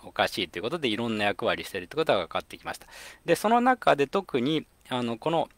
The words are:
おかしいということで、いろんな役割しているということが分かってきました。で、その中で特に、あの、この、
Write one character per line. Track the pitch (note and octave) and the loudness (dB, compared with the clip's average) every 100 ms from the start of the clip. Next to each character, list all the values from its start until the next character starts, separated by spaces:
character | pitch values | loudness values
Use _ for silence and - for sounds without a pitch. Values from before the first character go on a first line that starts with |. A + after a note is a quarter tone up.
| - | -6
お | |
か | - G2 | 0 0
し | - | 0
い | F#2 | -6
と | - | -6
い | |
う | |
こ | G#2+ | -6
と | E3+ | -2
で、 | C3+ | -2
い | G#2+ | 0
ろ | A#2 | -2
ん | G#2+ | 0
な | G#2 | 0
役 | G2+ G#2+ | 0 0
割 | A2+ | -2
し | - | -4
て | G2 | -8
い | |
る | F2+ | -6
と | |
い | D3 | -2
う | |
こ | |
と | D#3 | 0
が | A2 | 0
分 | E2 | 0
か | F#2 | -6
っ | |
て | - - | -8 -12
き | |
ま | D#3+ | -12
し | - | -12
た。 | - - - - | -14 -18 -18 -6
で、 | - E3+ | 0 2
そ | G#3 | 4
の | A#3+ | 4
中 | B3 B3+ - | 4 4 4
で | D3 C#3 | 4 4
特 | G3 F#3 C3 | 0 0 0
に、 | B2 D#3 - _ - | 0 0 -4 _ -6
あ | B2+ | -2
の、 | A#2+ A2+ | -2 -2
こ | D#3 | 0
の、 | E3 - | 0 -2